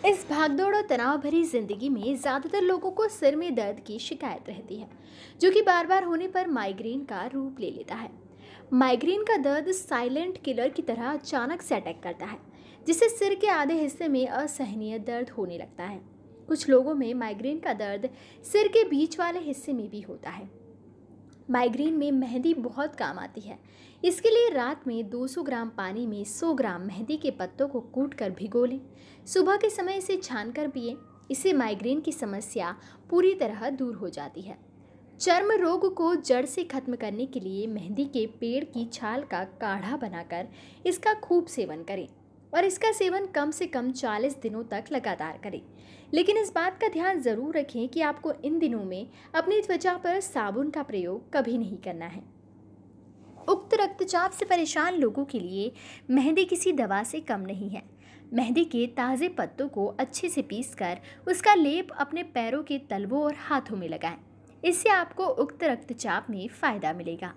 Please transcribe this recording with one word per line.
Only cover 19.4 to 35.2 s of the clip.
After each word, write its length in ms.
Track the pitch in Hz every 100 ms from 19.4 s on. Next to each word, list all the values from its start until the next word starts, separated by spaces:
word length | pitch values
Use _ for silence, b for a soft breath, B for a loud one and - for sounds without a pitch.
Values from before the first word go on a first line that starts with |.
| 302 269 -
में 180 | 254 208
भी 100 | 208
होता 300 | 190 180 -
है। 300 | 175 196 - - - - - - - - - -
माइग्रेन 440 | 247 247 254 302
में 180 | 320 285
मेहंदी 420 | 269 254 247 320
बहुत 420 | 320 233 240 302 -
काम 220 | 143 180
आती 220 | 185 226
है। 180 | 202 - B B B B
इसके 240 | 359 349 453
लिए 220 | 453 480
रात 360 | 285 240 302 254
में 240 | 226 208
दो 160 | 240 262
सौ 160 | 349
ग्राम 260 | 285 240 226
पानी 380 | 226 190 208 240
में 180 | 208
सौ 300 | 202 - 339
ग्राम 260 | 269 226 175
मेहंदी 360 | 190 185 220 302
के 140 | 302
पत्तों 380 | - 185 - 277
को 120 | 262
कूटकर 500 | - 254 277 - 202
भिगो 340 | 175 202 233
लें। 160 | 247 269 - B B B -
सुबह 300 | 370 359 403
के 140 | 427
समय 240 | 403 370
इसे 220 | 392 381 381
छानकर 520 | - 240 214 269 294
पिएं। 280 | 262 233 269 - - -
इससे 220 | 269 381
माइग्रेन 480 | 294 220 196 220 285
की 120 | 311
समस्या 640 | 285 214 196 - 220 175 190 B B -
पूरी 240 | 339 370
तरह 360 | 381 226 214 240
दूर 240 | 262 247
हो 140 | 208 180
जाती 320 | - 143 -
है। 180 | 190 - - - B B B B